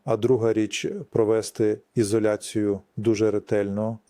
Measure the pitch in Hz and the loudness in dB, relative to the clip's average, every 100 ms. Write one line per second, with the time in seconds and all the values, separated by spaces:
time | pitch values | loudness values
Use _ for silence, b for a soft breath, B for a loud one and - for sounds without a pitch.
0 | - 110 120 120 113 107 104 - - - | -4 0 2 2 2 0 -2 -4 -6 -8
1 | - 113 107 110 104 - 107 104 _ 123 | -4 0 2 0 -2 -2 0 -2 _ -2
2 | 101 110 107 104 - 110 104 98 - - | 0 2 2 0 -4 -2 -2 -2 -6 -4
3 | 110 107 110 101 - 104 101 101 110 113 | 0 2 2 0 0 -2 -2 -2 -4 -6